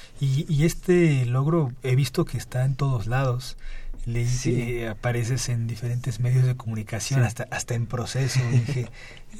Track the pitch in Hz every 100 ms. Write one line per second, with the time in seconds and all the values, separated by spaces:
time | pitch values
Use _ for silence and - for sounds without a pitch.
0 | - - 139 135 165 147 165 - - 175
1 | 165 139 120 127 139 170 139 120 131 127
2 | 143 - 165 123 - 127 131 135 139 127
3 | 98 127 135 123 - - - - - -
4 | 117 117 120 127 - 120 120 120 113 107
5 | 123 120 113 131 - 120 113 113 120 120
6 | 127 104 123 131 131 123 110 110 107 107
7 | - 139 117 - - - - 117 117 123
8 | 113 131 131 131 123 123 113 127 117 -
9 | - - - -